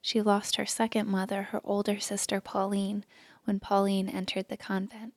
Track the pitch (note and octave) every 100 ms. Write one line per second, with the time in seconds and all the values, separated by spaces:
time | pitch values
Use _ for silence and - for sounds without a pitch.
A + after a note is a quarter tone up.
0 | - A3+ G#3 G3+ G#3 - G#3+ - A3+ A3+
1 | G#3+ F#3+ F#3+ G3 G3 G#3+ - G3+ G3+ G3+
2 | - G3+ - G3+ - - G3 G3+ G3 G#3
3 | - - - - - G3 - G3 G3 G3
4 | F#3+ F#3+ F#3 - F#3+ G#3+ - F#3+ G3 A3
5 | A3+